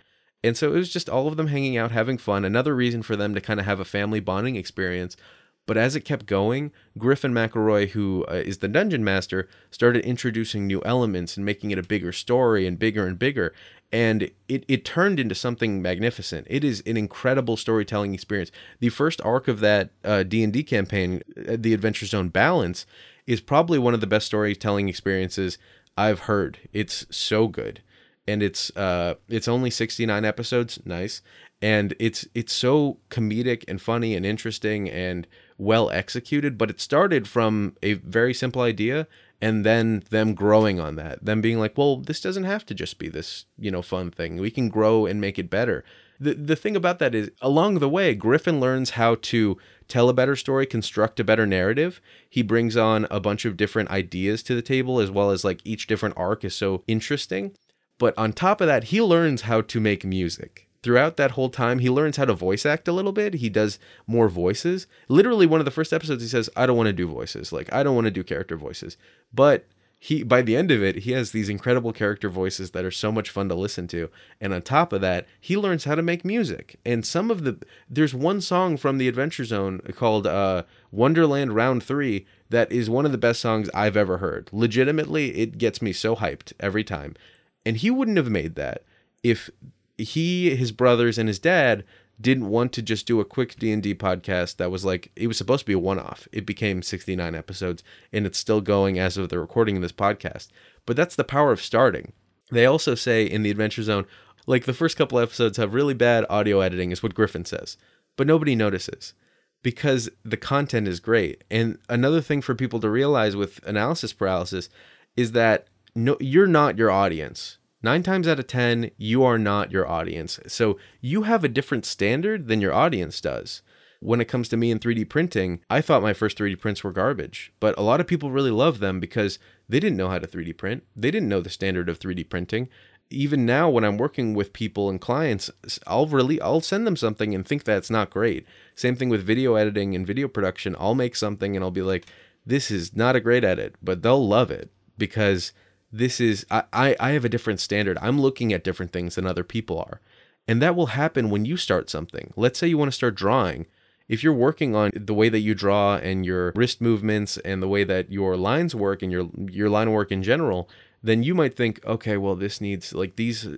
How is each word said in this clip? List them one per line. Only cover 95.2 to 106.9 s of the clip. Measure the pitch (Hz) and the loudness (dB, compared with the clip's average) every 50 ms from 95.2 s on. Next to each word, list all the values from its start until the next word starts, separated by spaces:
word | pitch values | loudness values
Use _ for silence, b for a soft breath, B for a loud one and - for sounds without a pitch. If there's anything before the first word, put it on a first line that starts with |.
| 107 | -4
was | 117 - | -4 -2
supposed | - 92 104 131 135 | -4 0 0 0 0
to | - | 0
be | - 101 | 0 0
a | 92 | 0
one-off. | 85 95 98 92 - - - - - - - | 0 0 -2 -4 -6 -10 -14 -16 -18 -12 -10
It | 107 101 | -10 -8
became | - 101 - 113 104 95 92 87 | -8 -6 -4 -2 -2 -2 -2 -4
sixty-nine | - - 90 - - 92 90 87 82 82 | -6 -8 -8 -6 -6 -6 -4 -4 -6 -6
episodes, | 80 - - 95 - 95 90 87 - B B B B B B - | -8 -10 -12 -10 -8 -6 -6 -6 -8 B B B B B B -4
and | 107 104 | -4 -2
it's | 95 - - | -2 -4 -6
still | - - 110 107 98 | -2 0 0 0 2
going | 90 104 98 98 98 95 90 | 2 2 2 2 2 2 0
as | 92 92 85 98 | 0 -2 -2 -2
of | 92 87 | -4 -4
the | 87 87 | -4 -4
recording | 78 - - 120 113 107 101 | -6 -2 0 0 0 2 0
of | 95 90 | -2 -2
this | 85 - | -4 -4
podcast. | - 101 101 104 - - - - - - - b b b b b b b | -2 0 0 0 -2 -6 -10 -10 -10 -16 -18 b b b b b b b
But | - 120 | -2 0
that's | 135 175 175 - | 0 0 0 0
the | - 135 | -2 -2
power | - 139 139 147 143 113 | 0 2 2 4 4 4
of | 92 | 2
starting. | - - - 113 131 123 90 64 - - - _ _ _ _ _ _ _ | 0 0 2 4 4 4 4 0 -6 -12 -20 _ _ _ _ _ _ _
They | 123 120 117 | 2 4 6
also | 131 143 160 - 151 123 | 6 6 4 2 0 -2
say | 113 - 127 117 113 107 | 0 0 2 2 2 2
in | 98 90 107 107 | 2 0 0 0
the | 104 | 0
Adventure | 101 104 107 107 - - 107 | 0 0 0 -2 -2 -4 -2
Zone, | 107 107 98 98 b b b b b b b b | -2 -2 -2 -2 b b b b b b b b
like, | - 131 127 123 | 0 0 2 2
the | 131 123 | 0 -2
first | - 165 160 - | 0 -2 -2 0
couple | - 156 123 123 123 | 0 0 2 2 2
episodes | 117 117 - - 120 110 98 - | 0 0 0 0 0 0 2 0
have | 110 98 107 | -2 0 0
really | 127 143 143 135 | 0 0 0 2
bad | 113 120 120 120 113 107 - | 2 4 4 4 4 2 2
audio | 98 104 104 104 101 98 | 0 0 2 4 4 4
editing, | 95 92 90 90 90 87 | 4 2 0 -2 -4 -4